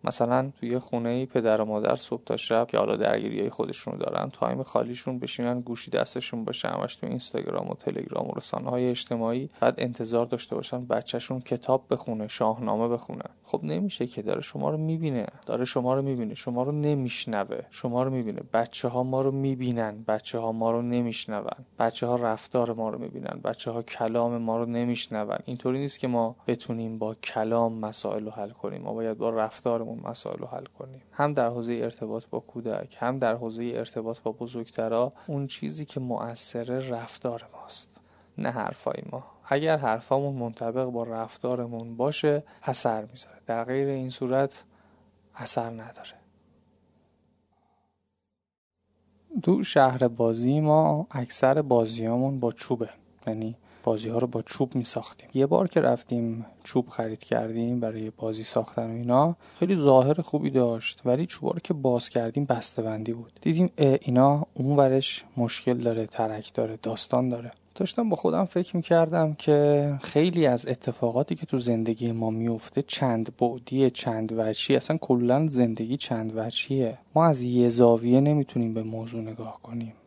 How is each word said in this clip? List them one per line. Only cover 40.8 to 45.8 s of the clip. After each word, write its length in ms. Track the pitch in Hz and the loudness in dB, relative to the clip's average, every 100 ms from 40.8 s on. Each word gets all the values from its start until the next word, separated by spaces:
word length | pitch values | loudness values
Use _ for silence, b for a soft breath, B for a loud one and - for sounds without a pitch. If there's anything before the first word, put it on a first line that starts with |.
با 180 | 127 120 | -2 -4
رفتارمون 920 | 117 113 110 - 123 123 117 117 117 117 | -6 -6 -8 -6 -4 -2 -4 -8 -10 -2
باشه، 460 | 135 151 151 147 B B | 0 2 2 2 B B
اثر 420 | - 135 123 110 | -4 0 0 0
می‌ذاره، 320 | 107 - - - - | -4 -14 -18 -16 -4
در 180 | 117 | -4
غیر 240 | 117 131 139 | 0 0 0
این 220 | 135 127 | -2 -6
صورت 540 | 127 127 131 139 - - b b b b _ _ | -4 0 2 0 -4 -20 b b b b _ _
اثر 360 | - 120 - 117 | -10 -4 -4 -6
نداره. 440 | 117 | -10